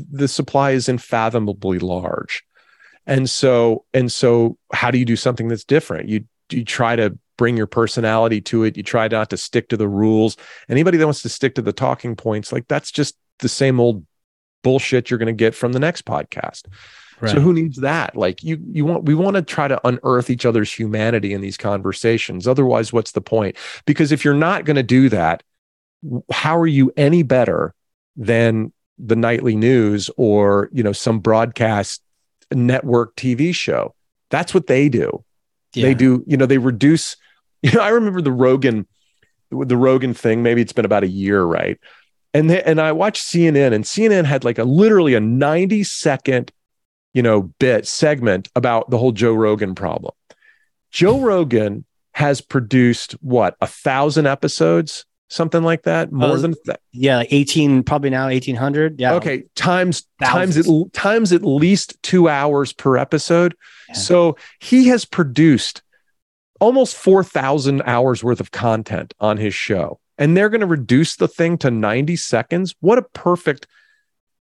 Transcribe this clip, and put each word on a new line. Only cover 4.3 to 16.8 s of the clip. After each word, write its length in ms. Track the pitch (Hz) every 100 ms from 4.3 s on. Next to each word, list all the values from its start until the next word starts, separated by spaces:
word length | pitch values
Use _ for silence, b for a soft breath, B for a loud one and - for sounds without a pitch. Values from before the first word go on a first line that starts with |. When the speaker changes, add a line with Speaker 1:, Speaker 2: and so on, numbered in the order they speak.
| 117 113 - -
Speaker 1:
how 180 | - 123
do 80 | 131
you 60 |
do 100 | 120
something 320 | 117 131 117 117
that's 180 | 113
different? 440 | - 151 - 82 -
You, 160 | 107 110 _ -
you 140 | -
try 320 | 113 - 117 117
to 200 | 107 - _ -
bring 200 | 120 117
your 120 | 107
personality 720 | - 113 - 110 110 113 110
to 240 | - 117
it. 120 | 110 107
You 60 |
try 240 | 98 120 110
not 240 | 110 107
to 60 | 98
stick 320 | - 120 -
to 80 | 107
the 100 | 104
rules. 500 | 101 110 110 110 - B B -
Anybody 280 | 123 170 170
that 100 | 156
wants 160 | 139
to 60 | 120
stick 260 | - 135 131
to 60 |
the 120 | 107
talking 420 | - 127 123 120 110
points, 340 | 117 107 98
like, 160 | 127 -
that's 240 | 147 -
just 260 | - 139 - _ _
the 100 | 127
same 300 | - 135 127
old 260 | 120 104 78 _ _ _ _ _
bullshit 480 | 127 131 - 127 -
you're 80 | 120
gonna 140 | 113
get 220 | 110 113
from 180 | - 120
the 60 | 127
next 260 | 156 175
podcast. 600 | - 76 73 - 50 - - B